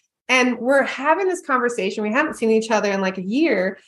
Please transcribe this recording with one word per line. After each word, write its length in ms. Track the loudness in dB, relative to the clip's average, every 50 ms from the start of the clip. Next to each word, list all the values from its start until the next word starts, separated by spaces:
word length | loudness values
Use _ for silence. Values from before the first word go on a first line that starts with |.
| _ _ _ _ _ 0
And 300 | 2 2 2 2 0 -2
we're 240 | 0 2 2 2
having 460 | 2 0 -4 -2 0 0 2 2 0 -2
this 120 | -2 -4
conversation. 600 | -4 -2 -2 0 0 -2 -2 -2 -4 -4 -4 -4
We 100 | -4 -2
haven't 220 | 0 0 0 -2 -2
seen 160 | -2 0 2
each 200 | 2 2 2 2
other 200 | 0 0 0 0
in, 100 | 0 0
like, 160 | -2 -2 -4
a 60 | -4
year. 560 | -6 -4 0 0 2 2 0 0 -2 -4 -4 -8 _